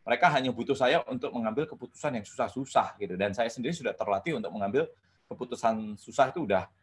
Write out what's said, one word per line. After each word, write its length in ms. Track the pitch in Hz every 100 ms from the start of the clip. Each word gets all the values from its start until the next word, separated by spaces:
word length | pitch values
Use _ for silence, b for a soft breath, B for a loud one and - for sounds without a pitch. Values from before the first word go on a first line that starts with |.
Mereka 320 | - 120 175
hanya 160 | 147 180
butuh 240 | 113 131
saya 320 | 135 127 160 -
untuk 240 | 127 139
mengambil 400 | 117 110 110 156
keputusan 480 | 131 123 - 151 120
yang 80 | 104
susah-susah 720 | - 110 131 135 - 92 -
gitu. 160 | 95
Dan 240 | 90 101 98
saya 160 | 117
sendiri 160 | - 123
sudah 240 | 170 113
terlatih 400 | - 101 98 165
untuk 160 | 131 95
mengambil 400 | 104 101 127 160 - _ _ _
keputusan 640 | - 123 120 117 110 107
susah 400 | 104 - - 131
itu 80 | 175
udah, 240 | 113 95 90 _